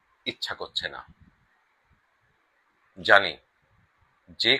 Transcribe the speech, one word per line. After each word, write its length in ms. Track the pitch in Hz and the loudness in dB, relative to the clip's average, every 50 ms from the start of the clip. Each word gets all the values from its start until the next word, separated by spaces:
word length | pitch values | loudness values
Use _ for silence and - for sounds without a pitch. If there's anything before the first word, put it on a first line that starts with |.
| _ _ _ _ - | _ _ _ _ -12
ইচ্ছা 300 | - - - - - 101 | -12 -12 -10 -10 -10 -10
করছে 340 | - 85 - - - - 78 | -10 -12 -10 -10 -10 -10 -10
না। 160 | 69 64 - - - - - - _ _ _ _ _ _ _ _ _ _ _ _ _ _ _ _ _ _ _ _ _ _ _ _ _ _ _ _ _ _ _ _ _ 95 | -10 -12 -18 -20 -20 -20 -20 -20 _ _ _ _ _ _ _ _ _ _ _ _ _ _ _ _ _ _ _ _ _ _ _ _ _ _ _ _ _ _ _ _ _ -6
জানি, 360 | 87 - 107 98 98 87 71 - _ _ _ _ _ _ _ _ _ _ _ _ _ _ _ _ _ - 82 - | 2 6 6 6 6 4 -4 -8 _ _ _ _ _ _ _ _ _ _ _ _ _ _ _ _ _ -16 -8 -2
যে 220 | - 113 131 135 | 0 2 2 0